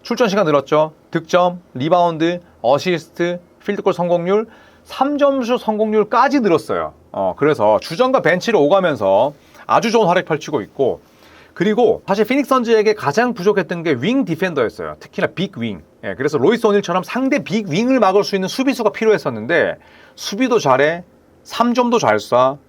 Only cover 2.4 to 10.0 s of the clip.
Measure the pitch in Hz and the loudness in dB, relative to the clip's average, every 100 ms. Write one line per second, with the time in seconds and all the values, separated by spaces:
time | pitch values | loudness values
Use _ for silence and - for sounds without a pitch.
2.4 | - _ 117 143 185 165 - - 175 175 | -10 _ 0 0 0 -4 -6 -4 -4 -4
3.4 | _ _ - 196 202 170 175 175 170 208 | _ _ -8 -2 -2 -2 0 0 0 -2
4.4 | 226 - - _ _ - 269 294 285 277 | -2 -14 -20 _ _ -4 -2 2 0 0
5.4 | 233 247 - 214 220 214 208 233 269 277 | -2 -2 -2 -2 0 0 0 2 2 2
6.4 | 208 156 - 90 78 - _ - 95 - | 2 2 0 -4 -4 -10 _ -4 -4 0
7.4 | 143 139 107 104 - 165 254 139 147 180 | 0 2 2 2 -2 -2 0 2 2 0
8.4 | 233 208 143 190 180 127 98 98 139 151 | 0 2 4 2 2 0 2 2 2 -4
9.4 | _ - - 123 208 226 | _ -20 0 2 2 2